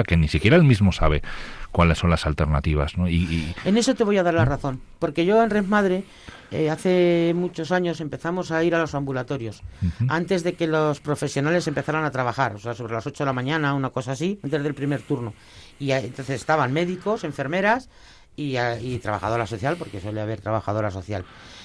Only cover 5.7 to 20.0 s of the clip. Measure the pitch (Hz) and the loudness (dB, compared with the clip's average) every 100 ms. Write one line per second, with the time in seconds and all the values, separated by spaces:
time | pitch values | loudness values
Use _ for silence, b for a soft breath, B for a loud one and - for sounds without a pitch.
5.7 | 208 196 185 196 B B B B - 156 | 2 2 0 -4 B B B B -2 0
6.7 | 156 185 180 175 170 170 170 180 175 160 | 0 2 4 4 4 4 2 -2 -4 -2
7.7 | 180 175 165 151 135 165 180 165 160 170 | 0 0 -4 -6 -6 -4 -4 -2 0 2
8.7 | 165 156 143 139 131 123 135 113 - - | 2 0 -2 -4 -4 -4 -6 -6 -10 -16
9.7 | B 90 B 123 160 170 185 170 170 165 | B -4 B 0 0 0 0 0 -2 0
10.7 | 156 151 143 147 143 147 139 147 175 160 | 2 2 0 -2 -2 -2 0 2 2 0
11.7 | 143 139 156 151 127 123 120 127 101 110 | -2 -2 -2 -2 -2 -2 0 -2 -2 -8
12.7 | 117 113 113 143 - 143 127 127 160 147 | -8 -6 -6 -6 -4 -2 -2 -2 0 0
13.7 | 139 131 - 127 135 175 208 143 151 143 | 0 -2 -4 -6 -4 -4 -4 -4 -2 -2
14.7 | 135 139 135 - 139 117 - b b b | -4 -2 -4 -4 -6 -6 -10 b b b
15.7 | - 139 135 117 127 135 131 - 156 123 | -8 -2 -2 -2 -8 -6 -6 0 2 2
16.7 | 147 180 180 196 226 160 143 135 180 202 | 0 -2 -2 -4 -4 -4 -6 -4 0 0
17.7 | 247 - b b b b - 147 127 120 | 0 -2 b b b b -10 -4 -2 -2
18.7 | 117 123 123 104 101 101 117 104 110 131 | -2 -6 -6 -4 -4 -2 -2 -2 -2 -4
19.7 | 175 - 98 | -4 -6 -10